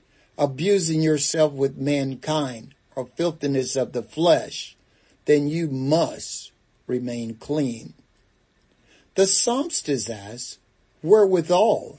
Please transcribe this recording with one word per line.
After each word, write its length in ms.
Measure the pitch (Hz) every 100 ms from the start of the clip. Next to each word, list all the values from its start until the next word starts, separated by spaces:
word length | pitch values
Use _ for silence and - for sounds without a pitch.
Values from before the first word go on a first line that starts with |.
| _ _ _ -
abusing 640 | 143 131 180 196 160 156
yourself 520 | 156 151 - 165 151
with 220 | 139 139 139
mankind, 1000 | 135 143 135 131 - 156 139 117 120 - _ -
or 120 | 123 -
filthiness 600 | 170 160 143 139 123 -
of 180 | 117
the 100 | 123
flesh, 760 | 107 - 170 143 107 - - - _ _ _ _ -
then 220 | 147 147
you 200 | 160 160
must 840 | 131 135 156 151 - - - - _ _ _ -
remain 480 | 123 123 120 113
clean. 600 | 113 - 151 135 113 - - _ _ _ _ _ _ _ _ _ _ _ -
The 100 | 196
psalmist 640 | - - 247 339 - -
is 180 | 135 113
asked, 520 | 107 101 120 - - _ _ _ _
"Wherewithal 920 | 156 214 196 185 160 180 220 120 -